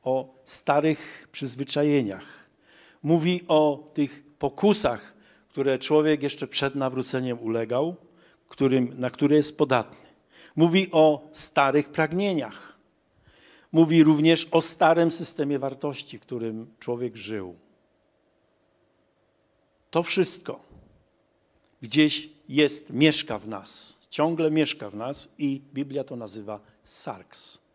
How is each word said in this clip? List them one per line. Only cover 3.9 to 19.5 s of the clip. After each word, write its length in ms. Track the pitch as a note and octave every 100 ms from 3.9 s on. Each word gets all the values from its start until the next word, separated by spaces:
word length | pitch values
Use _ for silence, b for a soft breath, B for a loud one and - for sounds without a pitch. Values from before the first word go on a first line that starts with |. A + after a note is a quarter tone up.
tych 280 | - C#3+ - _ _
pokusach, 760 | C#3 - G#3 G3+ C3+ A2+ - _ b b b
które 300 | - C3+ C3
człowiek 440 | - D3+ D#3 D3
jeszcze 240 | C#3 - C3
przed 280 | - C#3
nawróceniem 640 | C#3 C3 B2+ B2 C3 B2+ A#2
ulegał, 580 | A2+ A2+ A2 B2 D#3+ F3+ _ b b b _
którym, 520 | - C3+ C3 B2 B2+
na 100 | B2+
które 260 | - F#3 D3+
jest 220 | C#3+ -
podatny. 480 | C#3+ B2+ - - - _ _ b b -
Mówi 320 | E3+ F#3 F#3+
o 360 | E3 D#3 D3 -
starych 560 | - - - C#3 C#3+ D3
pragnieniach. 880 | - D#3 F3 G3+ E3+ A2+ - - _ _ _ _ _ b b b b b
Mówi 320 | D#3+ D#3+ E3
również 440 | D#3 D3+ D#3+ E3 -
o 120 | E3
starym 480 | - - E3 E3 E3+
systemie 480 | E3 F3 - C#3+ C#3
wartości, 600 | C3+ C3 D3 C3+ - A#2
w 20 |
którym 460 | _ B2 A2+ A2 A#2 _
człowiek 380 | - A#2+ B2 G#2+
żył. 380 | G2 G#2+ F#2 E2+ _ _ _ _ _ _ _ _ _ _ _ _ _ _ _ _ _ _ _